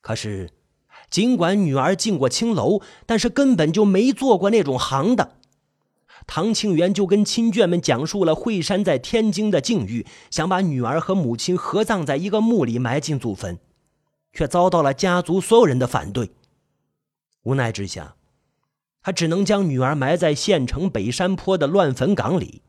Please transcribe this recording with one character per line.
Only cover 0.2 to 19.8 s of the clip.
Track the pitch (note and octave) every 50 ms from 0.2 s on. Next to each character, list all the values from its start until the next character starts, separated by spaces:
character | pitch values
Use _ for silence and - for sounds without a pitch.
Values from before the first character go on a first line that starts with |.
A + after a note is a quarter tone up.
| - A2 G#2 F#2+ F#2 E2 _ _ _ _ _ _ _ _ _ - - _
尽 | - - G#3 B3 B3+
管 | G3 E3+ E3+ G3 G#3
女 | G3 D#3 C3+
儿 | C3+ C3 D#3+ G3
进 | F#3+ - A3+ G3+
过 | D3 C3+ B2+
青 | - - A3+ A#3
楼， | A3 D#3 G#2 B2+ G3+ G3+ - - - - -
但 | - A3+ A3
是 | - A#3+
根 | - - C#4+ C4+ B3+
本 | E3+ D#3 D3+
就 | D#3+ G#3+ G#3+
没 | G3+ F#3+ F#3 A3+ C4
做 | A#3+ - C4 C4+ A3+ F3
过 | F#3 G3
那 | A3 A3+
种 | F3 C#3 C3 B2
行 | - - C3 C3+ C#3+ G#3 B3+
当。 | - - - - _ _ _ _ _ _ _ _ _ _ _ _ _ _ _ - - -
唐 | - - D#3 E3+ A3+ A3
庆 | - - G#3+ F3+
元 | D3+ E3+ F#3 G3+
就 | G3 G3+
跟 | F3 G3 G#3 G#3
亲 | - - A#3 A3+ A3+
眷 | F#3 A3 G#3+
们 | E3+ - F#3+
讲 | - - C3 A#2 D3
述 | D#3+ - G3+ F#3+
了 | E3
惠 | D#3+ - - A#3+ A3 F#3
山 | D#3 - G#3 F#3 G#3
在 | F#3 D#3
天 | B2+ B2+ - - A3+ A3 G#3+
津 | F3+ E3+ G#3+ G#3+
的 | F#3+ D3+
境 | C#3+ - A#3+ F#3 A2+
遇， | F#2+ A#2 A#2 - - - - - _
想 | - - D#3 F3
把 | F#3+ F3+
女 | G3 E3+ D3 B2+
儿 | A#2+ A2+ C3+ E3
和 | D#3 - F#3+
母 | F#3+ E3 B2 A#2
亲 | A2+ - - F3+ F3
合 | - - - G3 A3
葬 | - A3+ F#3+ D#3+
在 | C#3 C#3
一 | C#3 F3 F#3
个 | F#3 G#3+
墓 | A3 A3+ A#3+ G#3 C#3+
里 | A#2+ A2+ B2
埋 | B2+ A#2 B2 D3
进 | C#3+ - D#3 C3
祖 | - A#2+ G2+
坟， | F#2 - F#2 F2 E2+ _ _ _ _ _ _ _ _ _ _ _ _ _ _
却 | _ - E3
遭 | C#3+ - F3 F3 F#3
到 | F3 E3+
了 | D3+ C#3 C3+
家 | - - F#3 F3 F3+
族 | F3 - E3 F#3+
所 | F3 - A3+ A#3
有 | A#3+
人 | E3+ C3 B2+
的 | B2+
反 | A#2+ - A2 D2+ G2+
对。 | G2+ B2+ A#2 - _ _ _ _ _ _ _ _ _ _ _ _ _ _ _ _ _ _ _ _ _ _
无 | _ A2 C3+
奈 | C#3 B2 A2+
之 | A2 - G2+ F#2
下， | - F#2 D#2 C#2+ - _ _ _ _ _ _ _ _ _ _ _ _ _ _ _ _ _
他 | _ -
只 | F#3+ - E3+
能 | D#3+ E3 F#3 G3+
将 | D#3 G#3+ G3+ G3 E3+
女 | C3+ B2+